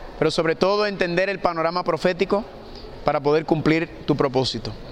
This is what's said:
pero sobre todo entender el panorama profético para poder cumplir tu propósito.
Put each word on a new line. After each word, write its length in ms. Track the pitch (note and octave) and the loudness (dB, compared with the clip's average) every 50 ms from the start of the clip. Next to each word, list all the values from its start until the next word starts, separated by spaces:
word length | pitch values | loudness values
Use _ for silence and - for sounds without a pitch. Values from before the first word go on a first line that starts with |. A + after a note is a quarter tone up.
| - - - - | -14 -10 -4 -2
pero 120 | D3+ D#3+ | 0 0
sobre 240 | - F3 D#3+ D#3+ D#3+ | 2 2 2 2 2
todo 320 | - F3+ F#3+ G#3 G#3 G#3 | 4 4 4 4 4 0
entender 420 | G#3 G3 E3+ F#3 F3 E3+ F3 F#3+ G3+ | 0 0 0 -2 0 2 2 2 0
el 100 | G3 F3+ | 0 0
panorama 460 | - F3+ E3+ E3 D#3+ E3 E3+ F3+ F3+ | 0 0 0 0 0 0 0 0 -2
profético 640 | F3 E3 D#3 - F3+ F#3 E3+ G3 - G3+ G3+ B3 - - - - - - - - - - - - | -2 0 0 0 0 0 0 0 0 0 -2 -2 -4 -12 -16 -16 -16 -16 -16 -14 -14 -14 -4 0
para 160 | D3 D3 D3 | 0 0 2
poder 240 | C3+ C#3+ D3+ E3 D#3+ | 2 2 2 2 2
cumplir 640 | - E3+ D3+ - D3+ D#3+ D#3+ E3 - - - - | 2 0 2 4 4 2 2 2 -2 -8 -6 -2
tu 100 | - D3 | 0 2
propósito. 560 | B2+ C#3+ C#3 B2+ C3+ B2+ - - A2+ - G#2+ A2 - - - | 2 2 2 2 0 0 0 -2 -6 -6 -8 -10 -10 -12 -6